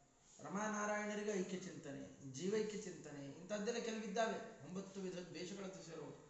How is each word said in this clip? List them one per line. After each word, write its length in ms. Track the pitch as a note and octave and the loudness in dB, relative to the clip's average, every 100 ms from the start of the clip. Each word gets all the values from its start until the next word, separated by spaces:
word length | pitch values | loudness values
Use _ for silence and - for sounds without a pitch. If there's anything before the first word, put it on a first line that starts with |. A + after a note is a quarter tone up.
| - - - - | -20 -20 -20 -10
ರಮಾನಾರಾಯಣರಿಗೆ 880 | C3+ F#3+ G#3+ G#3 G#3 G#3 G#3 G#3 G#3 | -2 2 2 4 4 4 2 2 4
ಐಕ್ಯ 260 | G3 F#3 F#3 | 4 4 0
ಚಿಂತನೆ, 760 | E3 D3+ C#3+ C3+ - - C3+ | -2 -6 -4 -4 -6 -8 -8
ಜೀವೈಕ್ಯ 460 | C3 F#3 G#3+ G3+ G3 | 0 4 6 4 2
ಚಿಂತನೆ, 500 | F#3 D#3 D3+ C#3+ C#3 | -2 -6 -6 -6 -6
ಇಂಥದ್ದೆಲ್ಲ 500 | C#3+ F3+ G#3 G#3 A#3 | -8 -2 0 2 2
ಕೆಲವಿದ್ದಾವೆ. 880 | A3 G#3+ F#3+ A3+ A3 F#3 - - D#3 | 2 0 2 4 4 4 -2 -8 -6
ಒಂಬತ್ತು 340 | F#3 F#3+ G3 | -4 -4 -2
ವಿಧ 180 | F#3 E3+ | -2 -2
ದ್ವೇಷಗಳನ್ನು 680 | E3 D#3 F#3 G3 F#3+ E3+ E3 | -4 -4 -4 -4 -4 -6 -8
ಸೇರೋದು. 400 | D#3+ C#3 - - | -6 -6 -8 -14